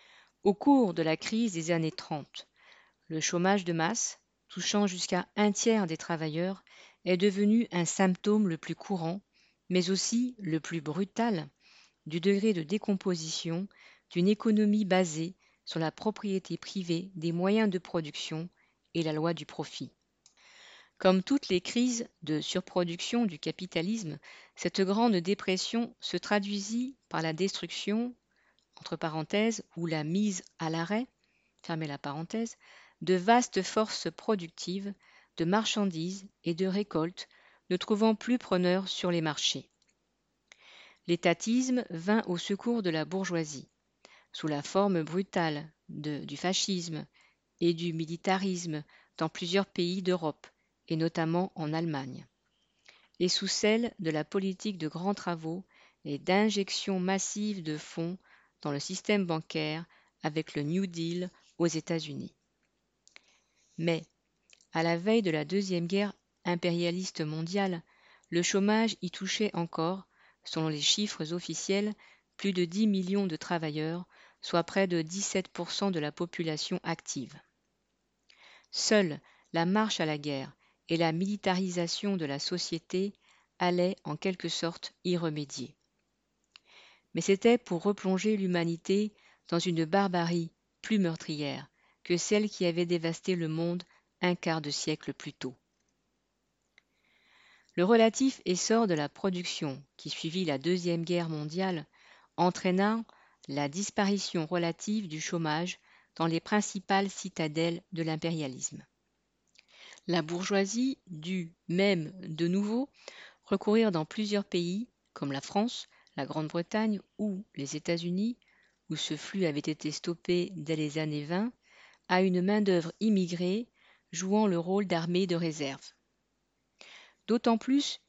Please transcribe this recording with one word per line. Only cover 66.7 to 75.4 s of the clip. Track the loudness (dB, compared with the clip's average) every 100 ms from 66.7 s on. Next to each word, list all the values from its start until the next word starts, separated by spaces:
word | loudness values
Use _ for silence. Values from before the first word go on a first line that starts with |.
| 0 0 -2 -6 -6
mondiale, | -4 -4 -2 0 0 -2 -10 _ _ _ _
le | 0
chômage | 2 2 4 4 2 0
y | -6
touchait | -6 -4 0 0
encore, | 0 -2 -2 -2 -2 -8 _ _ _
selon | -8 -2 -2
les | 0
chiffres | 2 2 0 -4 -6
officiels, | -6 -6 -6 0 0 0 -4 -14 _ _ -4
plus | -2
de | 0
dix | 0 2 4
millions | 4 2 0 0
de | -4
travailleurs, | -2 -2 0 -2 -2 -4 -8 -18 -20 _
soit | 0 0
près | 2 2 2
de | 2
dix-sept | 0 -4 -2 -2